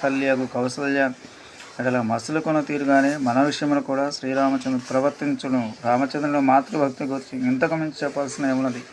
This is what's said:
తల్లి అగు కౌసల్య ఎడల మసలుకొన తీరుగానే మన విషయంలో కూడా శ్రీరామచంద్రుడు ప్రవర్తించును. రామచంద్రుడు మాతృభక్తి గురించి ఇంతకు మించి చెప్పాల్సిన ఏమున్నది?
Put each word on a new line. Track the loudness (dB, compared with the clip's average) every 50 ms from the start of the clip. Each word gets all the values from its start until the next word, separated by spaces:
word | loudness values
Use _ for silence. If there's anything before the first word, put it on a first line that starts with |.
| 0
తల్లి | 0 0 0 2 2
అగు | 2 0 0
కౌసల్య | -4 -2 -2 -2 -2 -2 -2 -2 0 2 2 2 0 0 -6 -16 -20 -20 -20 -20 -20 -20 -20 -20 -18 -10 -4
ఎడల | -2 0 0 0
మసలుకొన | 0 0 -2 -2 -2 -2 -4 -2 0 2 0 0
తీరుగానే | 0 0 -4 -2 2 4 4 4 4 4 0
మన | 0 0 2 2 4
విషయంలో | 2 2 0 0 0 0 0 0
కూడా | 0 -2 -2 -2 -2 -2
శ్రీరామచంద్రుడు | -4 -6 -4 -2 0 2 2 2 2 0 -2 -2 -4 -4 -4 0
ప్రవర్తించును. | 0 2 2 2 0 0 -2 -2 -2 -2 -2 -2 0 0 0 -2 -6 -4 0
రామచంద్రుడు | 2 2 2 2 0 -2 -2 -2 0 0 2
మాతృభక్తి | 4 6 6 4 4 2 0 0 0 0 0 -4 -6
గురించి | -4 -4 -6 -8 -8 -6 -2 0
ఇంతకు | 0 2 2 2 0 0
మించి | -2 -2 -4 -4 -4 -6
చెప్పాల్సిన | -4 -2 -4 -4 -4 -4 -2 -2
ఏమున్నది? | 0 0 0 0 -2 -4 -6 -10 -14